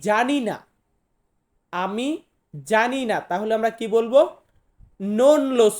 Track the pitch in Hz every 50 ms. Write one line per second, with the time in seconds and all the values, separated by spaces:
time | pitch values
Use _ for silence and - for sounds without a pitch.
0 | 139 208 208 220 240 254 285 285 233 208 143 - _ _ _ _ _ _ _ _
1 | _ _ _ _ _ _ _ _ _ _ _ _ _ _ - 180 185 190 202 226
2 | 254 285 320 - _ _ _ _ _ _ - 147 135 - 214 214 233 247 262 269
3 | 262 220 190 151 - - 175 190 214 220 220 220 226 226 226 - 226 208 214 226
4 | 226 220 247 277 349 349 - _ _ _ _ _ _ _ _ _ - _ _ -
5 | 196 202 208 220 254 285 302 294 277 269 262 240 220 208 208 -